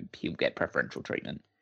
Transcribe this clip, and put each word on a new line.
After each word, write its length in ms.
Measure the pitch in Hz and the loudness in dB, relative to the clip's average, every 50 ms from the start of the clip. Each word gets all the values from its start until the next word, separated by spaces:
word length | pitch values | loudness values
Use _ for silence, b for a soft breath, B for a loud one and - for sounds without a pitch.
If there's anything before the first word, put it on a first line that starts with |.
| - - - | -6 -8 -8
he'll 180 | - - 85 80 | -4 -4 -4 0
get 220 | - - 64 - | 2 2 2 4
preferential 460 | - - - - 73 - - - - | 2 0 2 4 2 2 2 -2 -6
treatment. 420 | - - - - - - - - - _ _ _ | -4 -2 -2 -2 -2 -4 -6 -8 -10 _ _ _